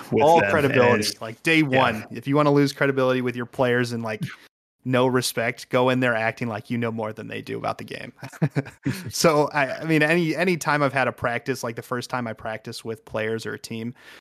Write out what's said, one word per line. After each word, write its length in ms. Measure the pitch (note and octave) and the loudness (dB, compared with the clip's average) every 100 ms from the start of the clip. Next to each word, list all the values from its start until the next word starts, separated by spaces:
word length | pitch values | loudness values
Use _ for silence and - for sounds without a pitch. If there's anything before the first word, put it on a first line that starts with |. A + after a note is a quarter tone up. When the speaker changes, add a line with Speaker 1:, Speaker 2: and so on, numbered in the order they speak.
| - | -2
Speaker 1:
with 120 | A2+ | 4
Speaker 2:
all 120 | D3 E3+ | 6 6
Speaker 1:
them, 80 | G3+ | 4
and 60 | |
Speaker 2:
credibility, 480 | E3 C#3 B2 B2 A2 | 2 2 4 4 4
Speaker 1:
it's 180 | G#2+ - | 0 -6
Speaker 2:
like, 220 | A2+ A2 | -12 -4
day 140 | D#3+ D#3+ | 2 4
Speaker 1:
Yeah. 200 | D3 C3 | 4 4
Speaker 2:
one. 280 | B2 A2 - | 2 0 -8
If 160 | A#2 C#3 | -10 0
you 100 | C#3+ | 2
wanna 140 | D3 | 4
lose 180 | C#3+ C#3 | 4 4
credibility 500 | - C#3 C3 B2+ B2+ | 2 0 2 2 2
with 140 | B2 A#2+ | -2 -4
your 100 | A#2+ | -8
players 460 | - B2 B2 A#2+ | -2 2 2 0
and, 120 | A#2 | -4
like, 200 | A2+ A2 - - - _ _ _ B2+ | -6 -6 -8 -10 -20 _ _ _ 0
no 200 | B2 C3 | 2 4
respect, 640 | B2+ - - A#2 - - | 2 0 -2 -4 -6 -2
go 220 | B2+ B2+ | 2 2
in 100 | B2+ | 2
there 160 | B2+ A2+ | 2 0
acting 320 | A2+ - A#2+ | -2 -4 -6
like 220 | G#2+ - | -6 -6
you 80 | A#2+ | -4
know 160 | A#2 | -4
more 180 | A2+ G#2+ | -4 -8
than 160 | A2 A2 | -8 -12
they 140 | A2 | -12
do 160 | A2+ A2+ | -10 -8
about 200 | G#2+ G#2+ | -6 -8
the 60 | |
game. 300 | A2 - - - C3 - | -12 -14 -14 -16 -18 -4
<laughs> 720 | D3 C#3+ C3+ - C#3 F#3+ C#3+ | -2 -2 -8 -8 -8 -6 -8
So, 400 | - E3+ D3+ C#3+ | 0 2 4 2
I, 260 | D3 C3+ - | 0 -2 -4
I 40 | |
mean, 180 | D#3+ D#3 | 0 2
any, 320 | D3+ F3 D#3+ | 4 2 0
any 220 | D3 F#3 E3+ | 0 -2 0
time 260 | D#3+ D3 | 0 0
I've 120 | C#3 | 2
had 160 | C3+ B2 | 0 -2
a 20 | |
practice, 500 | - B2 A#2 - B2 | -2 -4 -2 -4 -6
like, 140 | A#2+ A2+ | -6 -10
the 60 | |
first 280 | - B2 - | -8 -8 -6
time 160 | B2+ A#2 | -6 -6
I 60 | |
practiced 540 | G#2+ A2+ A2 A#2+ - A2+ | -8 -10 -10 -12 -12 -12
with 180 | A2 | -12
players 420 | - A2 A2 A2+ A2 | -8 -6 -4 -4 -6
or 80 | |
a 60 | A2 | -10
team, 340 | - A2+ A#2 - - - | -10 -10 -10 -12 -20 -20